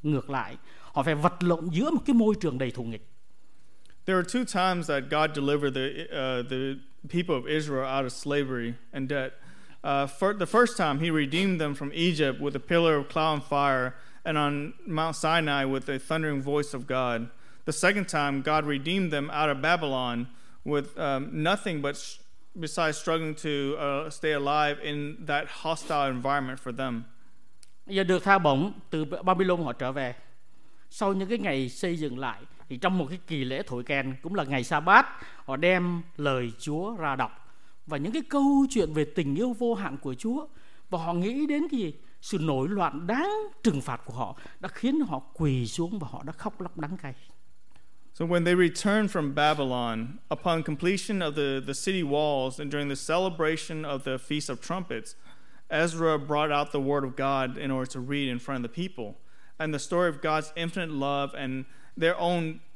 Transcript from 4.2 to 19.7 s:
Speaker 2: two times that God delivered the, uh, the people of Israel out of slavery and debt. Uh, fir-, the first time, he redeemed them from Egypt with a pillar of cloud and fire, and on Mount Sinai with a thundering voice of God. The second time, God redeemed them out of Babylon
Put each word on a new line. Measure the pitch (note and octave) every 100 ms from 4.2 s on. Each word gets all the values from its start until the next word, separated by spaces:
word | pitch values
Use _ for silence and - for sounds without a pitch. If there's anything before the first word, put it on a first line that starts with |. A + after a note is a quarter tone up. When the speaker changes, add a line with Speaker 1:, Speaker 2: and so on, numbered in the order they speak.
| F3 A#3+
Speaker 2:
two | B3
times | F#3+ F#3 F3 D#3+
that | C#3 C3+
God | D3 D#3 D3
delivered | C#3 C#3+ C#3+ C3
the, | C3 C#3
uh, | E3+ E3 C3 B2+ B2
the | C3 C3+ C#3 - - -
people | F3 F3 C#3+
of | B2
Israel | D3+ D3+ C3+ C3
out | C3+ C3
of |
slavery | - C#3+ C#3+ C3+ B2+ A#2 A#2+ -
and | C#3 C3
debt. | C#3+ C3 - - - - -
Uh, | D#3 C#3 C#3 -
fir-, | F#3+ G#3
the | F3
first | A3 A#3+ A#3
time, | E3 C#3
he | E3
redeemed | D#3 C#3 D#3+ G3 F3+
them | D3+
from | C#3 C#3+
Egypt | E3 E3+ D#3 C#3+ C3
with | C#3+ C#3
a |
pillar | - E3+ E3+ D3+
of | C#3
cloud | E3 D#3+
and | D3+
fire, | - C#3+ C#3+ C3 B2+ - - -
and | D#3+ D#3
on | D3 C#3+ D3 - -
Mount | D#3 E3 D3+
Sinai | D#3+ E3 D3+ C#3+ C3+
with | C3+ C3
a | C3+
thundering | - D#3+ D#3 C#3+
voice | C3+ D3 D3
of | C3+ A2+
God. | C3 B2+ A#2 A#2+ - - - -
The |
second | D3+ F#3 G#3 F#3
time, | D#3+ C#3+ C#3
God | C3+ D3+ D3
redeemed | C#3+ C#3+ F#3+ F3+
them | D3 D3
out | D3+ D3+
of | C#3
Babylon | D3+